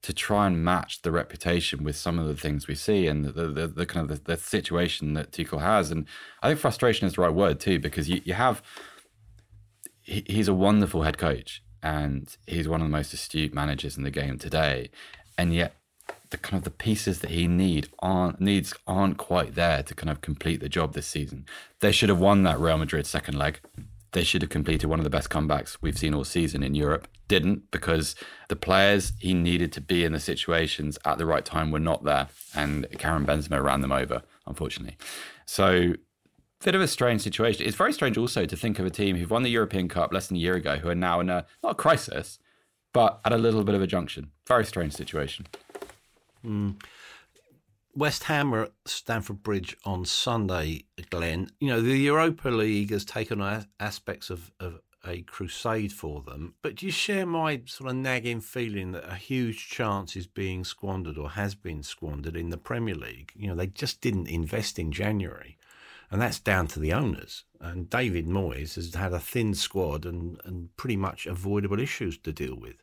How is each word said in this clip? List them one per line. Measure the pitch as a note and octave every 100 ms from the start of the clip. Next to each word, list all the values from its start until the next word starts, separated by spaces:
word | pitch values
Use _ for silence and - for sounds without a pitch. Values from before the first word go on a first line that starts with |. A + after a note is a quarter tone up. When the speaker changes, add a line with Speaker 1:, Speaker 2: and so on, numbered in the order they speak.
Speaker 1:
to | -
try | E2 - G#2 G2+
and | F2
match | E2 F2+ - -
the | -
reputation | E2 C2+ - F2+ F2 D#2+ C#2
with | D2+ D2
some | - E2
of | D#2
the | D2
things | D#2 D2 -
we | D2
see | - G#2 E2+
and | D2 D2
the, |
the, | D2 E2
the, | C#2+ D#2+
the | B1+ F2
kind | F2 D2+
of | D2+
the, | - E2+
the |
situation | - G#2 - E2+ F2 - D2+
that | D2+ C#2+
Tuchel | - D#2+ D2+
has. | E2 G#2+ D#2+
And | E2 D2+ - - -
I | -
think | D3+
frustration | D3 - B2 A2+ G2
is |
the | D2+
right | F2
word | E2 G2 C#2+
too, | - F2+
because | D2 D#2+ D2
you, | F2+
you | -
have, | F#2 B2+ A2 - - - - _ _ - - _ - - _ - _
he, | - G2 -
he's | G2+ G2+
a |
wonderful | F#2 G2 G#2 G2 F2
head | D#2 D2+
coach | E2 C#2 - - - -
and | D#2 D2+ D2 C#2 C2+ - -
he's | E2+ D#2
one | D#2+
of | D#2+
the |
most | D2+ D2
astute | - - D#2 D2+
managers | - D2 C#2 C#2 B1+
in |
the | C2+
game | C#2+ C#2 C2
today. | - D#2+ D#2 B1+ A#1+ - - - - -
And | F2
yet | E3+ F2 - _ _ - - _
the | -
kind | - G2
of |
the | -
pieces | - A2 G#2+ - F2+
that | -
he | E2+ E2+
need | F2 F#2+ D#2+ C#2 -
aren't, | F#2 F#2 F2+ -
needs | F#2+ G2+ F#2 - -
aren't | F#2 G2 -
quite | - F2 D2+ -
there | E2+ D2
to | C#2+ -
kind | D#2
of | D2+
complete | - D2 D#2+ E2
the | D2
job | F2 D#2
this | D2+ -
season. | - C#2 C2+ - - - _
They | G#2
should | G2+ G#2+
have | F#2
won | G2 G2+
that | F#2 D#2
Real | E2 D#2
Madrid | D#2 D#2 C#2+
second | D2+ - C#2+
leg. | C#2+ D#2 - - - - -
They | F#2
should | E2+ F#2
have | D2+
completed | E2 D2 D#2+ D#2
one | D#2
of |
the | D2+
best | D2+ -
comebacks | D#2+ D2+ D2 - -
we've | D#2 C#2+
seen | D#2+
all | D2+
season | C2 - E2 D2
in | C#2 C#2+
Europe. | D2 D#2 - - -
Didn't, | G2 E2 G2+ -
because | E2 - D#2+ D#2 - - - -
the | F#2
players | - F#2+ G2 G2+ F#2 G#2+
he | F2+
needed | F#2 E2+ F2 F2
to | -
be | C#2 F2 E2+
in |
the | D#2
situations | - D2 - E2 D#2+ - D2 D2 -
at | D2+
the | D#2+
right | D2+
time | - E2 D#2
were | D#2
not | D#2+ D#2+
there. | D2 C#2 C#2 - - -
And | D2 D2 C2 -
Karim | D#2 D#2 C#2+
Benzema | D2 C#2+ C#2
ran | C2+ C#2
them | C2+
over, | C2+ C2 A#1+ - _ -
unfortunately. | - D2+ - - - - - - - -
So, | - F#2+ F#2 F2 F2 _ _ _ _ _ _
bit | -
of | F#3+
a | F3+
strange | - B2 A2+
situation. | G#2 - A#2+ G#2 -
It's | G#2+
very | A3
strange | D4 C#3 A2
also | A#2+ - F2
to | -
think | A#2+ G2+
of | F#2
a |
team | F2 G2+ F#2
who've | E2+
won | A2+
the | B2+
European | A#2 G#2 G2 F2+
Cup | F2+ D#2+
less | F#2+ -
than | F2+
a |
year | E2+ F2+
ago, | D2+ D2
who | D#2+
are | F2
now | F2+ E2+
in | F2+
a, | F2+ - _
not | -
a | -
crisis, | D#3 D#3+ - - - - _ _ _ _ _
but | - A2 - -
at |
a | A#2
little | A#2 A2 G2+
bit | G2+
of |
a | F#2+
junction. | F#2 E2+ - D2 _ -
Very | B2 G#2+
strange | - D#2+
situation. | C#2+ - D#2+ C#2+ - - - _ - - - _ _ _ _ A#2+
Speaker 2:
Mm. | G#2 G2+ G2 - - - - _ _ _ _ _ _ _ C#3
West | D3 - -
Ham | D3+ C#3+
were | A2+
at | A2 _ -
Stamford | - - A2+ G#2 G2+
Bridge | G#2 G2+ F2+ -
on | - F#2 F2+
Sunday, | - - A#2 G2+ F2+ D#2 D#2+ - - E2+
Glenn. | F2+ E2+ E2 F#2+ _
You | C#3+
know, | A#2
the | A#2 C3+
Europa | C#3+ D3+ E3 D#3+ C#3
League | A#2 A2 G#2 G2+
has | G#2
taken | - - A2 G#2+
a-, | G2 G#2+ G#2 _
aspects | G#2 - - F#2 -
of, | F2+ F2 _
of | F#2 E2 _ _ -
a | F2+
crusade | F2+ - F#2 - A#2+ A2 G#2
for | - D#2+ D2
them. | C2+ C2+ E2 -
But | D#3+ -
do | F#3+
you |
share | E3 - G3+ F#3
my | E3 D#3+ C#3+ B2
sort | - C3+
of | B2+
nagging | C3 B2+ A#2 A#2
feeling | G#2 C3 A#2+ G2+ F#2
that | F#2 -
a | F#2+
huge | - C3 A#2+ A2 -
chance | - A#2 G2+ F#2 F#2+
is | F2
being | - G2 F#2
squandered | F2+ - G2+ F#2+ E2+ D2
or | D2
has | G2+ G2+ G2
been | F2+ D#2
squandered | C#2+ - D#2+ C#2+ C#2+ E2
in | E2+
the | E2
Premier | - A#2+ A2+ F#2
League? | A1+ A1+ C#2+ -
You | G2+
know, | F2
they | F#2
just | - C#3 -
didn't | A2+ G2 E2+
invest | E2 D#2+ G#2+ G#2 -
in | E2
January. | D#2 G#2 G#2+ F2+ - - - _ - - - -
And | G2+
that's | A#2 -
down | - F#2+ D#2+
to | D#2
the | D#2
owners. | F#2+ C#3 D#2+ - - - _
And | E2 F2 E2+
David | A#2+ B2+ F2 D#2+
Moyes | F#2+ F#2 B1 D#2 -
has | E2+
had | E2 F#2+
a | F2
thin | - B2+ A2+ G2
squad | - G2 F2 D2 F2
and, | F2 E2+ E2 -
and | F#2 E2+ -
pretty | C3 G#2
much | F#2+ - -
avoidable | F2+ F#2+ G2+ G2+ G2+
issues | C#3 - F#2 D#2+
to | -
deal | D#2 C2+ B1
with. | A1+ -